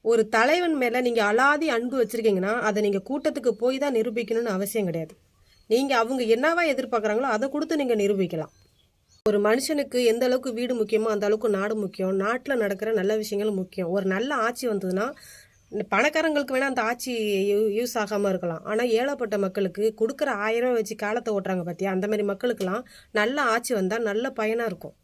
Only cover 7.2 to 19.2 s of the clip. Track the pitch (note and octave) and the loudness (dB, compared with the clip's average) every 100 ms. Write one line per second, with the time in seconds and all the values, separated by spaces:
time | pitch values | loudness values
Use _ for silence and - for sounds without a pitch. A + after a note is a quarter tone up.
7.2 | C4+ G#3+ C4+ D4 D#4 D#4+ C4 A3 G3+ G3 | 0 0 -2 -2 -2 -2 0 2 2 2
8.2 | F3+ D#3+ D3+ _ _ _ _ _ _ _ | 0 -4 -8 _ _ _ _ _ _ _
9.2 | G#3+ G#3 G#3 A#3+ C4 D4 C#4 B3 A#3+ A#3 | 0 2 2 2 0 -2 -2 2 2 4
10.2 | B3+ B3+ B3+ A3+ B3 A#3+ G#3 A3 A3 G#3 | 2 2 -2 -4 -2 -2 0 0 0 0
11.2 | G#3 G#3+ A3 G3 G#3 G#3+ F#3+ - F#3 F#3+ | 0 0 0 0 0 -2 -4 -4 -2 0
12.2 | G3 B3 C4+ B3+ G#3 G3 G#3+ A3 F#3+ G#3+ | 0 -2 -2 0 0 -2 0 0 2 0
13.2 | G#3+ G3+ G#3+ G3 F#3 - E3+ F#3+ F#3+ F#3+ | -2 -2 -2 -2 -4 -6 -2 0 0 0
14.2 | B3+ C#4 A3 A#3+ B3 G#3 F#3+ F#3 A#3+ D4+ | 0 0 -2 -2 -2 -2 -2 -2 -2 -6
15.2 | - - - _ _ G#3 G3+ G3+ C#4+ D#4 | -20 -20 -20 _ _ -8 0 2 2 2
16.2 | D#4+ D4 C#4 C4 C#4 C4 A3 A#3 C4 A#3 | 2 0 0 0 0 0 -2 -2 -4 -4
17.2 | G#3+ G3 G3 G3+ A3 G#3 A#3+ A#3+ G#3 G#3 | 0 0 2 2 2 0 -2 -2 -2 0
18.2 | G3+ F#3 F3 E3 - G#3+ B3 A3+ C4+ C#4 | 0 0 -4 -6 -4 -2 2 2 0 -2